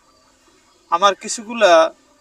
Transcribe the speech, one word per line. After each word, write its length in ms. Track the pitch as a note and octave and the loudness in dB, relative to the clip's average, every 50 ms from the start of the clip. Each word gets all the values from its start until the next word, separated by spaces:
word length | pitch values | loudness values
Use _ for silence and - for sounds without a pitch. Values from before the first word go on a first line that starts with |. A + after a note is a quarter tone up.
| _ _ _ _ _ _ _ _ _ _ _ _ _ _ _ _ _ - | _ _ _ _ _ _ _ _ _ _ _ _ _ _ _ _ _ -6
আমার 260 | - - G3 G3+ F#3+ | -4 -2 0 0 -2
কিছুগুলা 800 | - - G#3+ - B3 G#3+ G#3 A#3 A#3 G#3+ F3+ E3+ D#3+ D#3+ E3 - _ _ _ _ _ | -2 -8 -14 -14 -14 -14 -12 -4 0 2 4 4 4 2 0 -4 _ _ _ _ _